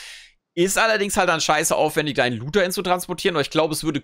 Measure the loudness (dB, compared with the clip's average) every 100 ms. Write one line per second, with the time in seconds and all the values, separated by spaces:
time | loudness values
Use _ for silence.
0 | -18 -20 -20 _ _ 0 0 2 2 0
1 | 0 0 2 2 2 0 2 0 2 0
2 | 0 0 0 -2 0 0 2 0 0 -2
3 | -2 -2 0 0 0 0 0 -2 -4 -4